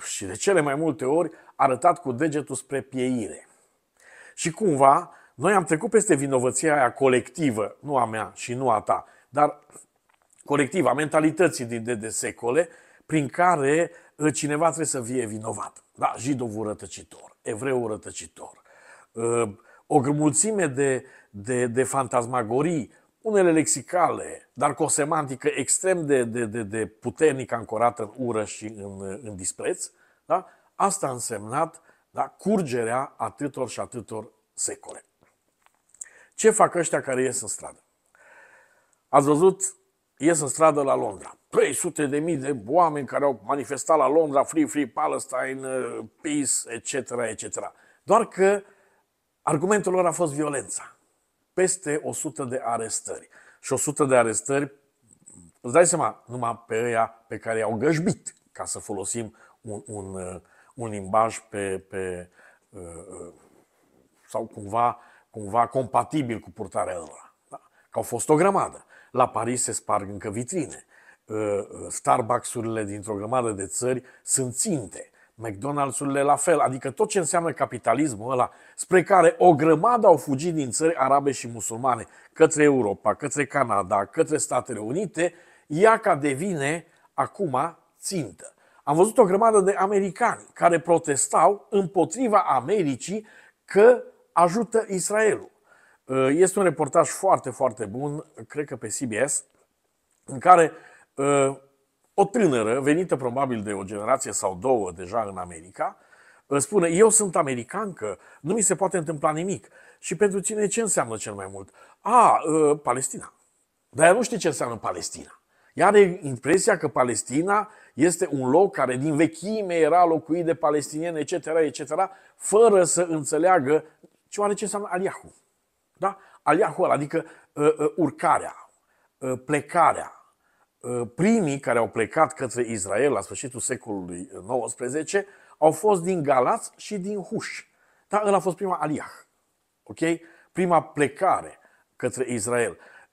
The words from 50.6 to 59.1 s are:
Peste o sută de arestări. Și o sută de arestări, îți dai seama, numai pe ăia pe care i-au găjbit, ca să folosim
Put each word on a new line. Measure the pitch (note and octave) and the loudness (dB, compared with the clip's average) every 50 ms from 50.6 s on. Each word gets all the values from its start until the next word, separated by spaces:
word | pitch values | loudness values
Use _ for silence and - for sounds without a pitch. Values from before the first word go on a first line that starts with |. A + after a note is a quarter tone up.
| - - - - - - - _ _ _ _ _ _ _ _ _ _ _ - | -8 -8 -12 -14 -14 -16 -20 _ _ _ _ _ _ _ _ _ _ _ -2
Peste | F3+ F#3 F3+ - - - D3 D3 D3+ - | 0 0 0 0 -4 -4 -4 -4 -4 -4
o | B2+ A#2+ | -6 -6
sută | - - D3+ - - C#3 | -6 -8 -8 -8 -8 -8
de | A#2+ B2+ B2+ - | -6 -6 -6 -4
arestări. | A#2 A#2 A2+ A2+ A2 - - - G2 E2+ - - _ _ - _ _ _ _ | -4 -4 -4 -4 -6 -8 -8 -8 -10 -12 -14 -16 _ _ -20 _ _ _ _
Și | - - C3+ | -6 -4 -4
o | |
sută | - - D3+ C#3 - D3 | -2 -2 -2 -2 0 2
de | C3+ C3 | 4 4
arestări, | A#2+ A#2 A2+ G#2+ - - - C#3 C#3 C#3 - - _ _ _ _ _ _ _ _ _ _ - - F2 E2+ - _ _ | 4 4 4 0 -4 -4 -2 -2 -2 -2 -4 -8 _ _ _ _ _ _ _ _ _ _ -20 -20 -20 -20 -20 _ _
îți | - A#2+ B2+ | -4 2 4
dai | E3 F3+ | 4 6
seama, | F3 F3 D#3 B2 G#2+ G#2 - _ | 6 4 0 0 -2 -4 -8 _
numai | - A#2+ B2+ A#2+ A#2 A2+ - - | -12 -8 -6 -4 -4 -6 -6 -8
pe | - A2 A2 A#2+ | -6 -4 -2 -2
ăia | A#2+ A#2 A2+ A2+ - - _ _ | 0 0 0 0 -2 -4 _ _
pe | - A#2+ | -14 -12
care | G2+ - A2+ A2+ A2+ | -10 -6 -4 -2 -2
i-au | G#2+ G#2+ A#2 | -2 -2 -2
găjbit, | G2+ B2+ D#3+ D#3+ D3+ F3 G3 - - - - - _ _ _ | 0 0 0 0 0 0 -2 -4 -4 -8 -20 -20 _ _ _
ca | - - F2+ | -14 -12 -12
să | - - G2 | -10 -12 -12
folosim | - - G#2 F#2+ G2 - | -10 -10 -10 -8 -8 -8